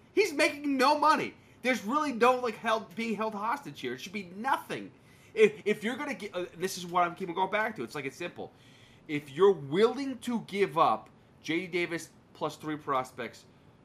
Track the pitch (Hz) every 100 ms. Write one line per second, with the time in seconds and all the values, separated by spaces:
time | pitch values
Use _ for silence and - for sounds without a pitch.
0 | _ - 403 294 311 285 294 269 262 302
1 | 294 381 123 - - - 247 233 190 294
2 | 294 226 240 254 247 - 226 220 - -
3 | 226 202 220 202 220 277 151 143 123 127
4 | - 208 175 185 254 - - 143 98 -
5 | - - - - 214 214 190 208 208 254
6 | 294 254 202 180 175 165 185 180 175 180
7 | 170 170 185 165 190 208 220 214 117 147
8 | 135 - 175 - 87 - - - - -
9 | - 147 147 135 202 175 139 165 233 247
10 | 269 240 - 233 151 196 185 151 143 107
11 | - - - _ - 165 185 175 170 165
12 | - - _ - 156 - 156 151 151 131
13 | 127 - 113 - - - - -